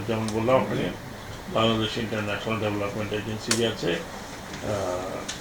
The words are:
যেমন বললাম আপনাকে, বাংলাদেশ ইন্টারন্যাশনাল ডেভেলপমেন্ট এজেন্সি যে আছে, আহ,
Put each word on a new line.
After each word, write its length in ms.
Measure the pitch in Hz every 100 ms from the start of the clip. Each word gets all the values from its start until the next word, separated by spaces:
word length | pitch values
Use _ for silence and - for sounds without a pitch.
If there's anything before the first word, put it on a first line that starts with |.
| 104
যেমন 200 | 110 110
বললাম 240 | 107 113 131
আপনাকে, 340 | 101 123 90 - - - - - -
বাংলাদেশ 440 | 113 113 110 107 120
ইন্টারন্যাশনাল 640 | 107 107 104 101 113 107
ডেভেলপমেন্ট 520 | 104 104 101 104 104
এজেন্সি 400 | 107 107 107 -
যে 140 | 110 117
আছে, 260 | 104 165
আহ, 1080 | 170 - - - - - - - 101 92 90 95 120 - -